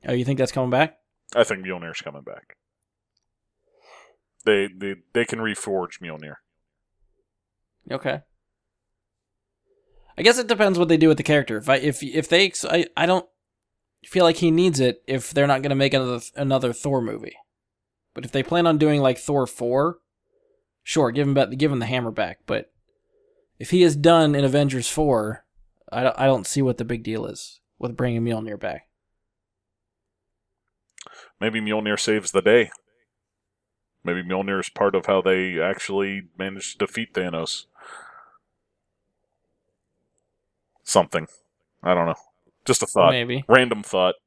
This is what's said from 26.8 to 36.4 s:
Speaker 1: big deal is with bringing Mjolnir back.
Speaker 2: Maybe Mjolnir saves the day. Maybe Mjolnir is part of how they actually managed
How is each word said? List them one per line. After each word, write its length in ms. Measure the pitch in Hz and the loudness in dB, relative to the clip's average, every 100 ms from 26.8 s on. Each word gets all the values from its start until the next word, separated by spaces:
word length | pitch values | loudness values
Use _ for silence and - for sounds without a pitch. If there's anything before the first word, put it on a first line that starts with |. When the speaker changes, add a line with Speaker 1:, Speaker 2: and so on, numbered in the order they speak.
| 113 | -4
Speaker 1:
big 160 | 120 | -6
deal 240 | 110 110 - | -6 -6 -8
is 340 | - - - _ _ | -12 -18 -20 _ _
with 160 | 127 | -10
bringing 280 | 117 123 117 | -4 -2 0
Mjolnir 340 | 117 113 110 101 | -2 -4 -6 -8
back. 300 | 101 - _ _ _ _ _ _ _ _ _ _ _ _ _ _ _ _ _ _ _ _ _ - - - - _ | -8 -10 _ _ _ _ _ _ _ _ _ _ _ _ _ _ _ _ _ _ _ _ _ -20 -20 -20 -20 _
Speaker 2:
Maybe 220 | 110 110 | -6 -4
Mjolnir 400 | 107 107 107 104 | -4 -4 -2 -4
saves 300 | - 107 98 | -2 -2 0
the 80 | 98 | 0
day. 300 | 104 120 107 - _ _ _ _ _ _ _ _ _ _ _ _ | 4 4 2 -6 _ _ _ _ _ _ _ _ _ _ _ _
Maybe 200 | 90 90 | -8 -6
Mjolnir 380 | 87 92 98 98 | -4 -6 -4 -4
is 100 | 90 | -6
part 240 | - 101 | 0 0
of 100 | 95 | 0
how 160 | 90 98 | 2 2
they 400 | 92 92 92 85 | 2 0 0 -2
actually 680 | 85 101 - 98 98 98 90 | -2 -4 -4 -4 -4 -6 -12
managed 400 | - | -10